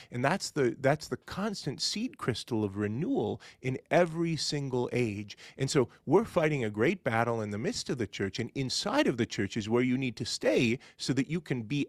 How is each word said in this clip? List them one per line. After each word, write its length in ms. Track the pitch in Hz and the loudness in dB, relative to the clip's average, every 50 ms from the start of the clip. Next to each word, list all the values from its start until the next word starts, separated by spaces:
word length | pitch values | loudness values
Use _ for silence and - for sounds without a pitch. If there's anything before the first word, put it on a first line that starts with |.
| - - | -16 -10
And 140 | - 123 127 | -4 -2 0
that's 260 | 143 180 202 - - | 0 0 0 -4 -4
the, 280 | - 151 131 120 - - | -2 0 0 0 0 2
that's 300 | 131 135 151 151 - - | 2 2 2 2 -2 -6
the 80 | - | -8
constant 640 | - _ - - 180 196 226 196 - - 151 127 - | -8 _ -10 -8 -6 -4 -4 -6 -6 -6 -8 -6 -4
seed 360 | - - - 208 233 254 - | -4 -4 -2 -2 -4 -6 -6
crystal 460 | - - - 113 - - - 120 107 107 | -4 -2 -2 -2 -2 -4 -2 0 0 0
of 140 | 98 95 | 0 0
renewal 640 | 104 104 104 107 123 175 254 277 202 117 98 107 - - - - _ | -2 -2 -2 -2 -2 -2 0 0 0 0 0 -2 -4 -8 -16 -16 _
in 160 | - 131 127 - - _ | -4 -4 -4 -4 -2 _
every 460 | 170 165 180 165 160 170 170 165 160 | 4 4 4 4 2 0 0 0 0
single 520 | 139 - - 151 147 139 135 123 123 123 - - | -2 -2 -2 -2 -2 -2 -2 0 0 0 0 0
age. 440 | 120 123 110 101 101 104 101 - - - - - | 0 0 0 -2 -4 -8 -10 -14 -18 -20 -16 -6
And 120 | - 135 135 | -4 -2 2
so 200 | - 147 120 - - - _ | 4 4 4 2 -2 -8 _
we're 180 | 123 143 202 233 | 4 4 4 4
fighting 400 | - - 175 160 156 151 139 117 | 2 2 2 2 4 2 2 0
a 60 | 107 | 0
great 340 | 104 107 113 156 208 190 - | 2 2 2 2 2 0 -2
battle 380 | 123 113 113 117 120 117 113 | 0 2 2 2 2 0 -2
in 100 | 107 104 | -2 -4
the 60 | 104 | -4
midst 320 | 104 123 185 123 - - - | -4 -4 -4 -4 -4 -6 -4
of 80 | 143 | -4
the 100 | 123 110 | -2 -4
church, 320 | - - - 101 101 - - | -4 -2 -4 -4 -4 -4 -6
and 100 | 117 - - | -6 -6 -4
inside 520 | 135 135 123 - - - 202 233 294 302 | -4 -4 -2 -2 -2 -2 2 2 4 4
of 100 | 220 139 | 2 2
the 80 | 117 117 | 2 0
church 320 | - - - 101 95 - | -2 0 -2 -2 -2 -2
is 100 | 117 101 | -4 -2
where 160 | 107 113 120 127 | 2 2 2 4
you 140 | 127 127 | 2 2
need 180 | 131 135 127 107 | 0 0 -2 -4
to 100 | - 120 | -6 -6
stay 540 | - - - - 311 311 220 135 113 117 - - - - | -6 -4 0 2 2 4 4 4 4 2 0 -4 -12 -14
so 160 | - - - | -6 -4 0
that 180 | 135 127 131 143 | 0 0 0 0
you 120 | 156 180 | -4 -6
can 220 | - - 139 123 113 | -4 -4 -4 -4 -4
be 220 | 104 147 143 139 | -2 -2 -2 -2